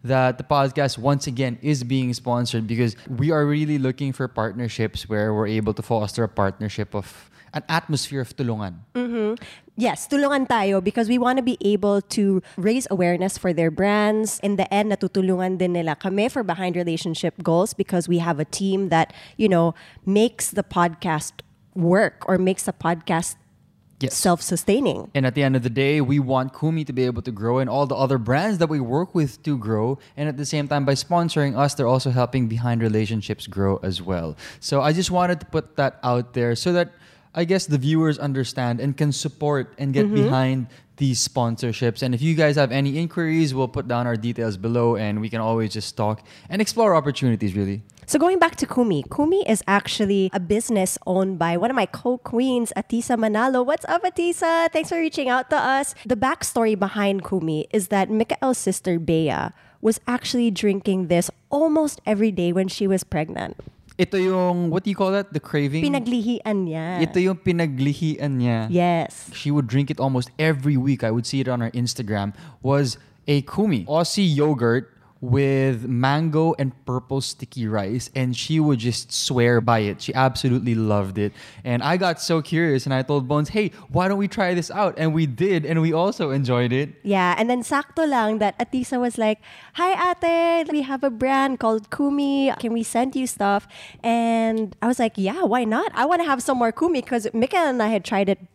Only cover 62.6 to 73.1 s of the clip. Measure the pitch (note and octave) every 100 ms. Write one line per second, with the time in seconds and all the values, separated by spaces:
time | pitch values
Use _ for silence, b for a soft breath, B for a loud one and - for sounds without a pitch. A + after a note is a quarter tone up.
62.6 | F#3+ - G3 F#3 - D#3+ D#3 - F2+ -
63.6 | - _ - - F3+ G3 F#3 F#3 F3+ F3
64.6 | E3+ F3 G#3 G3 F#3+ G3 G3 D3+ - D3+
65.6 | C#3+ D3+ D4 C#4 A#3 B3 G#3+ A#3 A3 G#3
66.6 | F3 D#3+ D#3+ F3+ D#3+ F3+ F#3 F#3 F#3+ E3+
67.6 | E3 C3 C#3 C#3+ D#3+ D3+ C#3+ C3 A#2+ A2+
68.6 | A2 F3 F3 E3+ - - - - D3 D3
69.6 | A#2+ C3 C#3+ - C3+ C3 B2 - D#3+ D3
70.6 | C#3 C3+ C3+ C3 A2+ A2+ A#2 C3+ B2+ B2
71.6 | A#2 B2 A#2+ - G#2+ G#2+ G2+ B D#3 B
72.6 | C3 C#3 C3+ - b